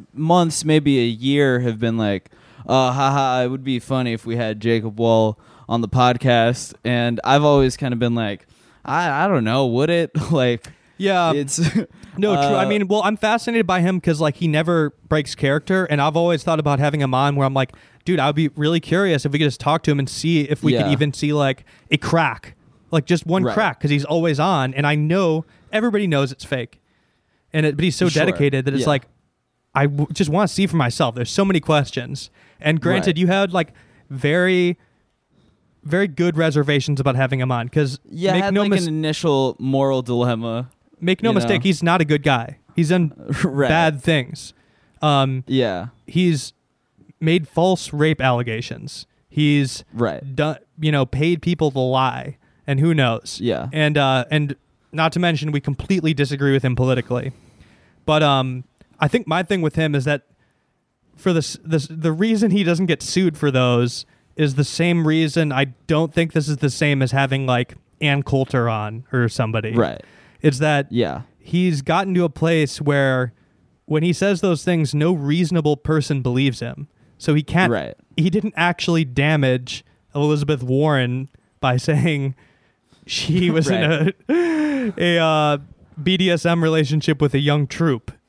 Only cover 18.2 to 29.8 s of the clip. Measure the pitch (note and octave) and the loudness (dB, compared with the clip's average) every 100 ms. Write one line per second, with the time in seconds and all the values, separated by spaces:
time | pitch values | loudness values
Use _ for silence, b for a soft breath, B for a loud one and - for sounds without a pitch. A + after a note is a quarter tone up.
18.2 | C3+ D3 D3+ D3+ D3+ E3+ - F3 G3 D3 | 0 0 -2 0 0 0 0 0 2 0
19.2 | C#3+ D3 D3 - C#3+ C#3+ - C#3+ C3+ - | -2 0 -2 0 -2 0 2 0 -2 -4
20.2 | D#3+ E3 C#3+ D3 D3+ A#2+ G#2+ C#3+ D3 - | 0 0 0 0 0 2 2 2 0 0
21.2 | D3 D3 C3+ B2+ - b b D#3 - E3 | -2 0 0 -2 -10 b b -2 2 0
22.2 | C#3+ A2 - - _ _ - D3+ - F3 | 0 -4 -14 -20 _ _ -2 -2 0 -2
23.2 | D#3+ F#3 B2 D3 G3 - D3 C#3+ C#3+ E3 | 0 -2 0 0 -2 -2 -2 -2 0 0
24.2 | E3+ C#3 E3+ E3 C3 C3+ D3 D3+ D3+ F#3 | 0 0 0 0 -2 -2 0 0 0 0
25.2 | F3 D#3+ - b b G#3+ A#3+ G#3 G3 C#3+ | 0 -2 -4 b b -2 0 0 0 0
26.2 | C3+ C3+ - C3 - _ _ _ _ _ | -2 -6 -8 -8 -8 _ _ _ _ _
27.2 | _ _ _ D#3 D3+ D3 F3 - F3+ D3 | _ _ _ 0 0 2 0 2 0 2
28.2 | F3+ - C#3+ C3+ C3 C3+ D3+ C#3 - _ | 0 2 0 0 -2 -2 0 0 -4 _
29.2 | _ _ _ _ _ C#3 | _ _ _ _ _ 0